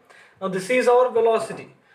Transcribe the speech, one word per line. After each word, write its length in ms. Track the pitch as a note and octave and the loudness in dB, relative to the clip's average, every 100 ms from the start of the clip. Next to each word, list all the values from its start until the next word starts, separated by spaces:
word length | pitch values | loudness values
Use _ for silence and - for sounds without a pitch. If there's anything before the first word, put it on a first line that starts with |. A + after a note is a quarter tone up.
| _ - - _ | _ -20 -20 _
now 60 | F#3+ | -6
this 220 | F#3 F3+ | -6 -2
is 160 | B3+ A3+ | 0 4
our 240 | B3 B3+ | 4 2
velocity. 580 | A3 A3+ A3 - C#3 B2+ _ _ | 2 2 0 -4 -12 -16 _ _